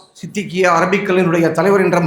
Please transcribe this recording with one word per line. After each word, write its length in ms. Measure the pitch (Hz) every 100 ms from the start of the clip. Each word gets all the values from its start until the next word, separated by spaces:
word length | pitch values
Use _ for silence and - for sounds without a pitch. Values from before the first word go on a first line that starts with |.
| - -
சித்திக்கியா 500 | 170 208 156 175 180 165
அரபிக் 280 | 180 196 -
கல்லூரியினுடைய 400 | 185 170 170 160 160
தலைவர் 260 | 185 202 180
என்ற 120 | 170